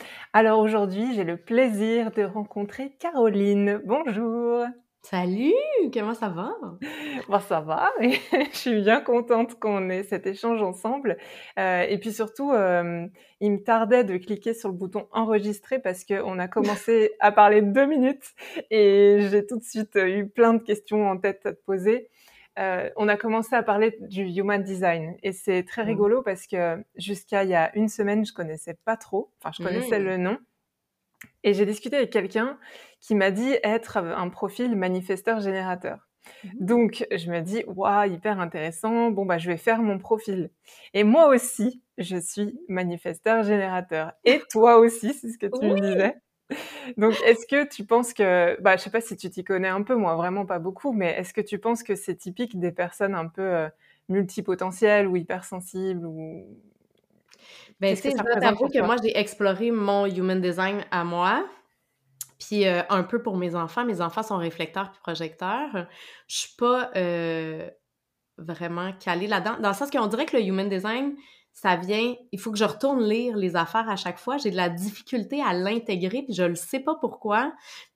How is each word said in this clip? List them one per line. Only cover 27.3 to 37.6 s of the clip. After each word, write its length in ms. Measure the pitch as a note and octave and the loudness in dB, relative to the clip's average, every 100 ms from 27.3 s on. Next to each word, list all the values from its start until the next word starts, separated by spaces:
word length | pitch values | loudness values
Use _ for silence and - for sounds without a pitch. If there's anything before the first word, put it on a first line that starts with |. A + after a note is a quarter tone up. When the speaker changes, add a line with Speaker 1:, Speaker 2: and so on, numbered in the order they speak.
| G3+ F#3+ | -2 2
Speaker 1:
il 60 | |
y 40 | E3+ | 2
a 180 | D#3+ G#3 | 2 2
une 100 | G#3+ | -2
semaine, 380 | - G3+ G#3 G#3 | 0 0 0 -2
je 80 | |
connaissais 440 | - D#3+ D#3 - E3+ | -6 -10 -10 -12 -10
pas 140 | - A3+ | -6 -6
trop. 340 | - G3 - _ | -4 -6 -6 _
Enfin, 120 | D#3+ - | -12 -6
je 60 | |
connaissais 360 | F3+ G#3+ B3+ G#3+ | -4 -4 -2 -2
Speaker 2:
Mhm. 60 | F#3+ | 0
Speaker 1:
le 120 | F#3 | -2
nom. 200 | F3+ C4 _ _ _ _ _ _ _ _ - _ | -2 -4 _ _ _ _ _ _ _ _ -20 _
Et 100 | G3+ | 0
j'ai 120 | G3 G3+ | 2 0
discuté 300 | G#3 B3 C#4+ | -2 -4 -2
avec 140 | A#3+ | 0
quelqu'un 460 | A3 G3+ A3 B3 C#4+ - - - _ | -2 -2 -2 -4 -6 -18 -20 -20 _
qui 160 | - G#3 | -2 2
m'a 160 | G3 | 2
dit 240 | G3 B3+ C4+ | 0 0 0
être 340 | G#3 A3+ A#3 G#3+ | 0 -2 -2 -6
un 300 | E3+ - F3+ | -4 -4 -6
profil 460 | - G3 G3 B3 G#3 | -4 -8 -4 -2 0
manifesteur-générateur. 1200 | F#3 F#3 F#3 F#3+ - A3 G3+ F#3+ F#3 F3+ - - _ _ - - | 0 -2 -4 -4 -2 -2 -2 -4 -4 -6 -8 -10 _ _ -20 -20
Speaker 2:
Mhm. 80 | F#3+ G#3+ | -16 -8
Speaker 1:
Donc, 480 | F#3 A#3+ A3+ - - | 0 2 2 0 -6
je 180 | F#3+ E3+ | -4 -4
me 80 | E3+ | -6
dis, « 220 | E3 A3 | -4 -6